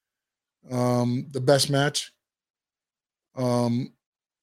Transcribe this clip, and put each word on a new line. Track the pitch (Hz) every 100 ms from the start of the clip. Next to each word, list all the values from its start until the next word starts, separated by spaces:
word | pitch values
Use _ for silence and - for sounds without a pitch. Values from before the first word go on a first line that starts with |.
| _ _ _ _ _ _ -
um, | 123 123 123 120 123 -
the | 135
best | 131 143 143
match? | 139 143 143 - _ _ _ _ _ _ _ _ _ _ _ _ -
Um, | 127 120 120 120 135 - _ _ _ _